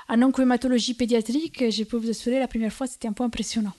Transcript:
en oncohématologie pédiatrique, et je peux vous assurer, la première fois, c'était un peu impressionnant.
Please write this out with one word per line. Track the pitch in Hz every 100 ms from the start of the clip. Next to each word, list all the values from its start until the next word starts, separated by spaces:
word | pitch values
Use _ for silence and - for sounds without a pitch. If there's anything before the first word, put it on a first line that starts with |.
| -
en | 233
oncohématologie | 269 262 254 240 262 247 226
pédiatrique, | 240 233 233 220 277 320 -
et | 240
je | 202
peux | 214 233
vous | 226
assurer, | 208 240 262
la | 247
première | 226 220
fois, | - 262
c'était | - 233
un |
peu | 208
impressionnant. | 247 - 196 226 208